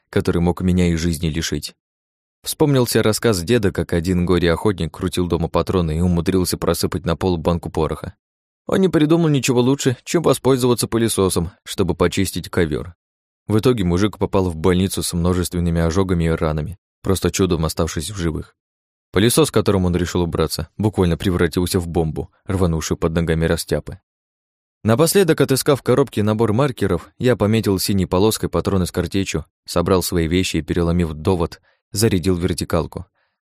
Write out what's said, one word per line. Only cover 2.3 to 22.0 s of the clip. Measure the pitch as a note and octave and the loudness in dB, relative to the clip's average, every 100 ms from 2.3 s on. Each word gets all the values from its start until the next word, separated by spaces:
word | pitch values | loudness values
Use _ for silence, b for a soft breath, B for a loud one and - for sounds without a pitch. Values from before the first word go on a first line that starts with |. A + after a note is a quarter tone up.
| _ | _
Вспомнился | - - D3+ C3+ A#2+ A2+ | -12 0 2 2 2 2
рассказ | A2 G#2+ A#2+ F#2+ | 2 2 0 0
деда, | E2 A#2+ G2 | 0 2 2
как | - E2 | -2 -2
один | F2 E2+ F2+ E2+ | -2 0 0 2
горе-охотник | F2 E2+ E2 G#2+ F2+ E2 | 2 2 2 -2 -2 -6
крутил | - F#2 F#2 F2+ | -4 -4 -2 -2
дома | E2 E2 | -2 0
патроны | F2 E2 F#2 E2 D#2 | -2 0 0 0 0
и | |
умудрился | F2+ E2+ D#2+ F#2 F2 - | 2 2 2 0 0 -2
просыпать | - E2+ F#2 F2+ E2 | -2 0 -2 -4 -4
на | E2 | -2
пол | F#2 F2 | 0 0
банку | E2 E2+ D#2+ | 0 -2 -4
пороха. | E2+ D#2 D2+ F#2 - _ _ _ _ - | -4 -4 -4 -10 -16 _ _ _ _ -4
Он | G3 | 0
не | F#3+ | 2
придумал | D#3 D3+ E3+ D#3+ | 2 2 2 2
ничего | C#3+ A#2+ B2 | 2 2 2
лучше, | B2 C#3 C3+ A#2+ | 2 2 0 -2
чем | - E3+ | -2 0
воспользоваться | D3+ C3+ B2 C3+ B2+ A#2 A2+ | 2 2 2 2 2 0 0
пылесосом, | A2+ A2+ - F#2+ F#2 E2+ - | 0 0 2 0 0 -4 -8
чтобы | - - F2 | -12 -4 -2
почистить | E2 F2+ G2 F#2+ F2+ - | 2 0 0 -4 -6 -6
ковёр. | - E2 C2 F2 - _ _ _ _ - | -2 -2 -2 -8 -16 _ _ _ _ -2
В | G#2+ | 2
итоге | B2+ B2 | 2 2
мужик | F2 F2 G#2 - | 2 2 0 -2
попал | F#2+ G2+ F#2 | 0 0 0
в | D#2+ | 0
больницу | F2+ F2+ F#2+ - | 2 2 0 -2
с | E2 | -4
множественными | F2 F2 F2+ E2+ F2+ E2+ E2+ | -2 0 0 -2 -2 0 0
ожогами | E2 F#2 F#2+ F2 | 0 0 0 0
и | E2 | 0
ранами, | D#2+ D#2+ D#2 D2 F2+ _ _ | 0 0 -2 -6 -10 _ _
просто | - F#2 F2+ | -4 0 0
чудом | - F#2+ D#2+ D#2+ | 0 0 0 -2
оставшись | - E2 - D#2 | -2 -4 -4 -8
в | G2+ | -6
живых. | E2+ D#2+ - _ _ _ _ _ _ | -6 -6 -12 _ _ _ _ _ _
Пылесос, | F2+ A2+ E3 D3 | 2 2 4 2
которым | A2 G2+ G2 | 2 2 2
он | F2+ | 2
решил | F2 E2+ F#2 | 0 -2 -2
убраться, | E2+ D#2 D#2 - - - | -2 0 -2 -4 -10 -4
буквально | G#2 - F2 E2 | -2 2 0 2
превратился | G2+ F2 E2+ F#2 F2 F#2+ | -2 0 0 0 0 -2
в | E2+ | -2
бомбу, | E2+ | -2